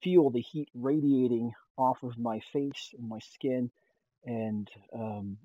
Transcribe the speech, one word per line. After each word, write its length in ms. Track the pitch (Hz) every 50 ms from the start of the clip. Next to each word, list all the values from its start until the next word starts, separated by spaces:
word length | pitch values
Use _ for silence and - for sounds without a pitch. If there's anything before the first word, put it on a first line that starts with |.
feel 280 | - 185 180 180 151 135
the 120 | 120 120
heat 280 | 120 - - 156 147 - _
radiating 800 | 127 120 135 147 156 143 143 139 131 127 123 120 113 117 120 113 - - _ _
off 260 | - 131 127 127 - -
of 140 | 123 120
my 220 | 117 117 117 110 110
face 540 | - - - 147 143 143 139 - - - -
and 100 | 123 120
my 120 | 113 113 110
skin, 520 | - - - - - 135 127 127 123 120 - _ _ _ _ _ _ _ _ _ _
and, 440 | 123 120 113 110 110 107 104 104 - - 101 95 _ -
um, 440 | 120 113 110 107 104 101 101 98 104